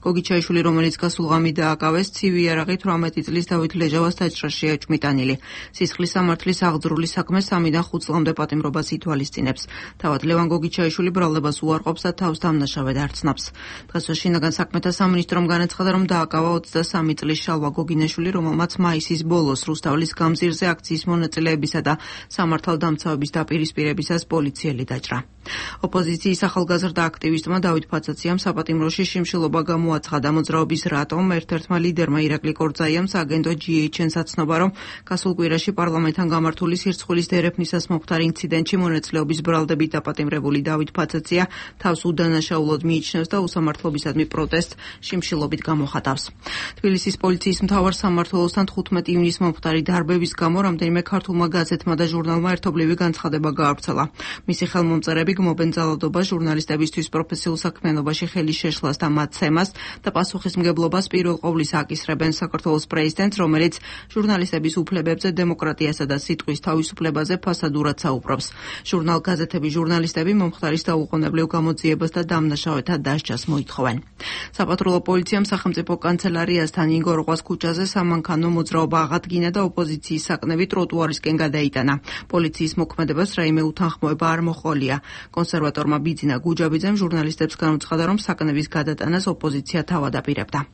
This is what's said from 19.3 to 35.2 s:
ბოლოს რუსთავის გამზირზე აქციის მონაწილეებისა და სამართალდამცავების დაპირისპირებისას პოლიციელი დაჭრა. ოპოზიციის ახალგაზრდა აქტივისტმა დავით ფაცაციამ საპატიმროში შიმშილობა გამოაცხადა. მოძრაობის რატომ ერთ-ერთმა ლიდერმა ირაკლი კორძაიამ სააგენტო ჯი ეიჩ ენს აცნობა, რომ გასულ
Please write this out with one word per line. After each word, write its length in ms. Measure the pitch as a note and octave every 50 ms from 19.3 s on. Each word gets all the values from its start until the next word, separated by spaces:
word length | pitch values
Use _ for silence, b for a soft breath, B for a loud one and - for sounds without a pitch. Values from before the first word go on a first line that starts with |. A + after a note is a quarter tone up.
ბოლოს 300 | F3 F3 D#3+ C#3+ C3+ C3 - -
რუსთავის 400 | D#3 D3+ - D#3+ C#3 D3+ E3 D#3 - -
გამზირზე 480 | E3+ D#3+ E3 D3+ - F3 D#3+ D#3 - F3+ E3
აქციის 280 | - - - E3 D#3+ - F3+ F3 E3+
მონაწილეებისა 600 | E3 D#3+ D#3 - D#3+ E3 D#3+ D3+ C#3+ D3+ - E3 -
და 100 | C#3+ D3+ D#3 B B B B B B -
სამართალდამცავების 1000 | - F#3+ E3 D#3+ D#3 - - E3+ D#3+ E3 E3+ D#3 D3+ - E3+ D#3 C#3 C#3+ D3 -
დაპირისპირებისას 840 | E3+ D#3 - - E3 D3+ D#3 - - D3+ D3+ D3 D3+ D3+ - F3 E3+ E3+
პოლიციელი 600 | - E3 D#3+ D3 C#3+ C#3 - - D#3+ C#3+ A#2+ B2+ -
დაჭრა. 300 | B2+ B2+ - - B2+ B2 C3 - - - B B B B B B B B -
ოპოზიციის 560 | F#3 - F#3 F3+ D#3+ E3+ D#3+ - G3+ F#3 F3 - F#3
ახალგაზრდა 540 | - F#3+ F3+ E3 F3+ E3+ F3+ F#3 D#3 F3 E3+ E3
აქტივისტმა 480 | - - - D#3+ D#3+ D#3+ D#3 - F3+ F#3 F3+
დავით 220 | F#3 E3 D#3+ D#3+ - -
ფაცაციამ 460 | D#3 D#3 - D3+ - - E3+ F3 F#3 -
საპატიმროში 600 | G3 E3 D#3+ D#3+ - D#3+ D#3+ D#3 D#3+ E3 - F#3+ F3 -
შიმშილობა 480 | F#3 F3 E3 - F3+ E3 D3+ C#3 E3 D#3+ D3
გამოაცხადა. 580 | E3+ E3 E3+ E3 D#3+ D3+ - - - D3 A#2+ C#3+ D3+
მოძრაობის 460 | D#3+ D3+ - - D#3+ D#3+ - E3 D#3 - F3+ D3+
რატომ 300 | C#3+ D3 D3 D#3 E3 F#3 F#3+ F3+
ერთ-ერთმა 400 | E3 D#3+ - F3 D#3+ D#3+ - F#3 F3 E3
ლიდერმა 360 | F3 E3+ D#3 E3+ D#3 C#3+ D#3 D#3
ირაკლი 260 | D3+ D3 D3+ - D#3 D3+ -
კორძაიამ 460 | D#3+ D#3 C#3+ - E3+ D#3 D#3 E3 F#3 F#3+ -
სააგენტო 400 | G3 D#3+ C#3+ D#3 D#3+ D#3 D#3+ E3+ D#3
ჯი 120 | - - E3 D#3
ეიჩ 160 | D3+ D#3 - - F3
ენს 120 | D#3+ D#3+ E3+
აცნობა, 360 | E3 - - - D#3+ D3+ E3 D#3+
რომ 100 | F3+ F#3+ F#3+ B B B B B B -
გასულ 220 | F#3 F3+